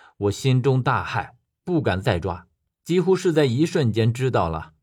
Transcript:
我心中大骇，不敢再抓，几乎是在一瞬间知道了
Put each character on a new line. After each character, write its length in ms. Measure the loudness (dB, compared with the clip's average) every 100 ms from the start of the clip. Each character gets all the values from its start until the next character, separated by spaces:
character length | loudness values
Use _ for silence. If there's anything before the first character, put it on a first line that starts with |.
| -20 _
我 140 | -4
心 320 | -2 0 2
中 200 | 2 0
大 220 | 0 -2
骇， 280 | -2 -6 -6 -14 _ _
不 200 | -4 -2
敢 180 | 0 -2
再 180 | 0 -2
抓， 280 | -2 -8 -12 _ _ _
几 160 | -2 0
乎 160 | 2
是 180 | 2 2
在 120 | 2
一 220 | 2 2 0
瞬 260 | 2 0
间 200 | 2 0
知 180 | 0 -2
道 180 | 0 -2
了 240 | -4 -10 _